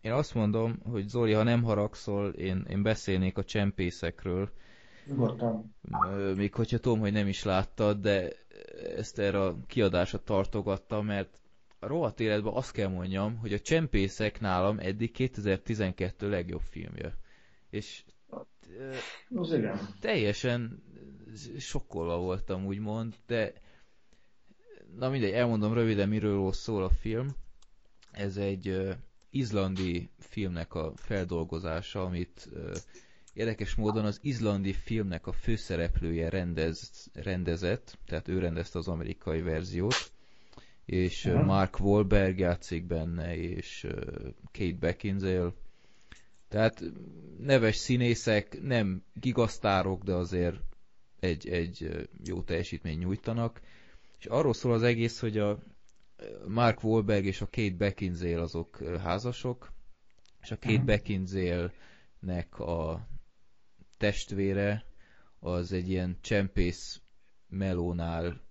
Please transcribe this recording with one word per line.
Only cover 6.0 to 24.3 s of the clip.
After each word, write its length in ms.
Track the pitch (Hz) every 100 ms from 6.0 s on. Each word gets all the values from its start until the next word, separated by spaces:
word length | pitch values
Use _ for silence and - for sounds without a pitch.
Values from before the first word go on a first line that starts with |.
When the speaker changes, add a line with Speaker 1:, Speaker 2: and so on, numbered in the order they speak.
| 95
Speaker 1:
Ö, 220 | 98 98
még 200 | 95 101
hogyha 240 | - 117 117
tudom, 220 | 127 113
hogy 120 | 104
nem 160 | 107 101
is 160 | 95
láttad, 540 | 104 95 95 - 107 101
de 280 | 104 98 90 - - - - - - -
ezt 220 | 107 -
erre 220 | 101 98
a 160 | 95 85 -
kiadásra 560 | - 101 87 92 104
tartogatta, 800 | - 101 95 107 98 95 - 107
mert 380 | 107 101 95 - - - - -
a 80 | 107
rohadt 320 | 156 135 -
életben 340 | 110 104 104
azt 180 | 123 131
kell 160 | - 98
mondjam, 500 | 92 92 95 104 113
hogy 160 | 110
a 60 | 101
Csempészek 800 | - 160 160 104 98 - 107 -
nálam 400 | 104 92 95 107
eddig 320 | 92 104 113
kétezer-tizenkettő 1200 | - 127 - 104 92 - 110 98 90 95 - 101
legjobb 320 | 98 87 85 -
filmje. 440 | 82 78 - 78 - - - - - -
És, 340 | 101 - - - - _ - - - - 95
ö, 140 | 135 131 - - - 240
Speaker 2:
Az 180 | 165
igen. 260 | 156 107 98 98 -
Speaker 1:
teljesen 840 | 220 202 104 104 123 120 117 - - - - 135 - 110 120 139
sokkolva 600 | - - - - 85 85
voltam, 480 | 92 92 - 92 95
úgymond, 500 | 98 107 110 113 107 -
de 260 | 117 107 - - - - - - - -